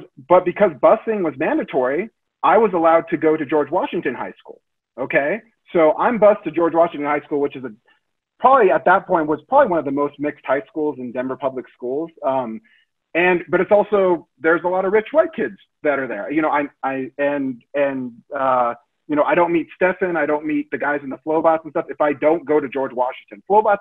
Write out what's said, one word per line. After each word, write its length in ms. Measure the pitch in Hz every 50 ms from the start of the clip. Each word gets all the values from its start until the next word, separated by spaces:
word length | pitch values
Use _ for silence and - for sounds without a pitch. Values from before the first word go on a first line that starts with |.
| - - _ - 135 -
but 160 | 175 180 180
because 260 | 180 - - 202 196 151 -
busing 420 | - 160 202 220 - 226 220 208 180
was 100 | 156 127 127
mandatory, 720 | 156 202 285 320 233 - - 143 127 123 139 160 214 220 _ _ _ _ _ _ -
I 140 | 143 175 214
was 140 | 226 208 180
allowed 340 | 175 165 165 160 165 160 -
to 80 | 175 147
go 180 | 160 156 156
to 100 | 156 151
George 240 | 123 156 151 143 139
Washington 460 | 156 185 254 285 - 180 - 151 120
High 180 | 120 110 92 92 _
School, 220 | _ - - _ _ _ _ _ _ _ - -
okay? 420 | 135 127 - 156 135 151 190 226 - _ _ _ _ _ -
So 200 | 180 160 151 - -
I'm 220 | 170 220 240 208
bused 240 | 208 202 208 208 -
to 60 | 160
George 220 | 151 165 170 165 147
Washington 340 | 165 170 170 - 143 147 143
High 140 | 147 147
School, 200 | - - 156 143
which 140 | 143 143 -
is 80 | 139 127
a, 80 | 123 107 _ _ _ _ _ _ _ _ _ _ _ _ _
probably 320 | - 254 269 262 220 185
at 140 | 165 156 -
that 220 | - 185 196 175 -
point 200 | 180 165 156 151
was 120 | 156 - - -
probably 220 | 254 285 285 220
one 100 | 170 160
of 60 | 135
the 60 | 143
most 280 | 135 143 143 143 - -
mixed 260 | 143 147 143 - -
high 180 | - 131 139 143 _
schools 300 | - 160 151 151 139 131
in 120 | 127 123
Denver 240 | 110 127 127 131 131
Public 300 | 127 143 135 131 127 117 - _
Schools. 360 | - 127 123 131 147 165 165 _ - -
Um, 360 | 135 135 135 127 113 113 110 _ _ _ _ _ _ _ _ _ _ -
and, 300 | 160 175 180 180 175 175 -
but 120 | 143 180
it's 100 | 185 -
also, 560 | 214 202 196 - 214 202 190 185 180 156 - _ _ _
there's 220 | 127 160 170 165 160
a 60 | 175
lot 160 | 180 185 190
of 80 | 190 202
rich 140 | 220 214 -
white 220 | - 302 - 320 -
kids 220 | - 214 120 - - _ _ _ _ -
that 160 | 151 139 135
are 80 | 135 120
there, 240 | 113 101 101 -
you 100 | 147 160
know, 80 | 156 151
I, 180 | 131 147 143 139 _ _
I, 300 | - 135 135 135 131 123 _ -
and, 440 | 143 143 143 143 135 131 127 117 _ _ -
and, 400 | 143 143 139 135 131 127 123 117 117 _ - -
uh, 400 | - 165 165 127 127 123 120 120 - _ _ _ _ _ -
you 80 | 151 147
know, 60 | 143
I 120 | 131 151
don't 160 | 170 170 170
meet 160 | 170 165 147 - -
Stefan, 400 | - - 185 185 - 190 180 170
I 100 | 160 147
don't 200 | 151 151 151 156
meet 260 | 151 151 147 143 -
the 60 | - 131
guys 240 | 139 139 147 147 139
in 60 | 135
the 80 | 127 127
Flobots 480 | - 156 156 160 156 165 160 160 -
and 60 | 156
stuff 160 | 139 170 160 -
if 100 | - -
I 140 | 151 151 147
don't 320 | 127 147 151 160 175 143
go 160 | 127 151 151
to 80 | 143 127
George 240 | 110 135 135 127 120
Washington. 500 | 120 123 127 131 - - _ 107 101 _ -
Flobots 300 | 190 214 220 226 202 202